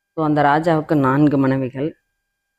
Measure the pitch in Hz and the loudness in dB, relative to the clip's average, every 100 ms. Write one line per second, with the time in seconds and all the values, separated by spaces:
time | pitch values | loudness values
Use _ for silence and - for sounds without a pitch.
0 | _ - 151 147 143 151 170 156 151 156 | _ -6 -2 0 2 2 0 -2 0 0
1 | 131 135 147 139 135 135 127 131 156 - | 2 2 2 2 0 -2 -4 -6 -8 -10
2 | _ _ _ _ _ | _ _ _ _ _